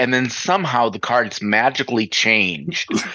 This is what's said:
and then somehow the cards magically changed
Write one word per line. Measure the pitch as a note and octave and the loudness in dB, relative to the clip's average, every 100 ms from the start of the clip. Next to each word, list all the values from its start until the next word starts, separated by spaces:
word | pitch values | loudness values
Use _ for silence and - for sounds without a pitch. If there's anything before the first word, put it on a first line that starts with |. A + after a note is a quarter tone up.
and | B2+ | 2
then | B2+ B2+ | 2 0
somehow | - - F#3 E3+ B2 A#2 | -4 0 0 2 0 0
the | G#2 | -2
cards | - A#2+ A2+ - | 0 0 0 -4
magically | G#2 G#2+ B2+ C3 C3 A#2+ G#2+ | 0 2 2 0 -2 -2 0
changed | - A2 A2 F#2+ E2 D2+ E2 - - - | 0 2 2 2 -2 -6 -8 -4 -4 -4